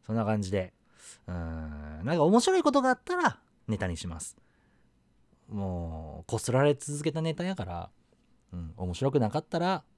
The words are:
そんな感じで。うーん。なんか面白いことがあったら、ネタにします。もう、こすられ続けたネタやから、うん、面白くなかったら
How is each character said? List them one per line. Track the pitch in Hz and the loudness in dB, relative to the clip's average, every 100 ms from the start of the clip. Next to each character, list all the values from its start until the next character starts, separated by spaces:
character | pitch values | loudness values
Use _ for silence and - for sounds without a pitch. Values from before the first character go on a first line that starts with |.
| - | -2
そ | |
ん | 113 | -2
な | |
感 | 107 107 | 2 0
じ | 95 | 0
で。 | 98 90 _ _ _ - - - | -2 -2 _ _ _ -20 -20 -8
う | |
ー | |
ん。 | 87 82 80 78 76 76 76 | -6 -4 -6 -8 -10 -12 -8
な | 98 | -2
ん | 170 | 4
か | |
面 | 156 220 | 8 8
白 | 247 370 | 6 4
い | |
こ | 311 | 4
と | 285 | 4
が | 262 | 4
あ | |
っ | 247 | 2
た | - 359 | 0 2
ら、 | 320 - _ _ - | 2 0 _ _ -6
ネ | 104 | -2
タ | 92 | -2
に | 82 | -4
し | 90 | -8
ま | 82 | -10
す。 | - - _ _ _ _ _ _ _ _ _ _ - | -12 -16 _ _ _ _ _ _ _ _ _ _ -10
も | 104 95 90 85 80 78 76 | -6 -4 -4 -6 -8 -10 -12
う、 | - | -6
こ | 113 | -4
す | - | 0
ら | 127 | 2
れ | 143 | 4
続 | 143 - 147 | 2 -4 -4
け | 151 | -4
た | 151 | -2
ネ | 160 | -4
タ | 160 | -2
や | 180 190 | -4 -4
か | |
ら、 | 92 87 - _ _ _ _ _ _ | -6 -8 -10 _ _ _ _ _ _
う | 87 | -10
ん、 | 82 - | -10 -6
面 | 90 | -6
白 | 87 135 | -2 2
く | 143 | 2
な | 110 | 2
か | 151 | -2
っ | |
た | - 165 | -4 -2
ら | 175 185 - | 0 -2 -6